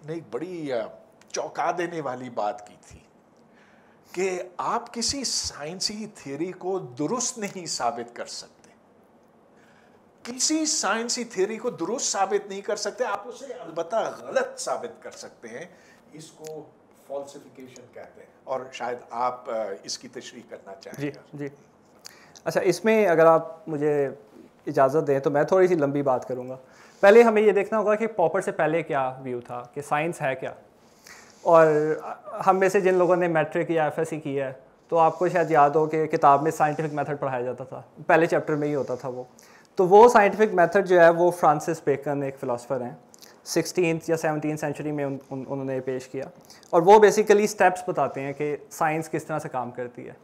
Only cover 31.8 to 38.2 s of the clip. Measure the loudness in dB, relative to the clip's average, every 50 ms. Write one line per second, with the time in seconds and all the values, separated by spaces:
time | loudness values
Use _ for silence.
31.8 | 0 0 -2 -4 -6 -12 -14 -14 -16 -14 -12 0 2 2 4 4 4 4 2 2
32.8 | 2 4 4 4 4 4 4 2 2 0 0 0 -2 0 -2 -4 -2 0 0 0
33.8 | 0 -2 -2 -4 -6 -4 -6 -8 -8 -6 -6 -4 -6 -6 -10 -14 -20 _ _ _
34.8 | _ _ 2 4 4 2 2 0 -2 0 2 0 0 4 4 6 6 6 4 2
35.8 | 0 2 0 -2 -2 0 0 4 6 6 6 6 4 -2 0 0 0 0 0 -4
36.8 | -6 -6 -4 -6 -6 -6 -6 -6 -6 -6 -4 -4 -6 -6 -8 -10 -12 -14 -14 -18
37.8 | -18 _ _ -12 2 4 6 6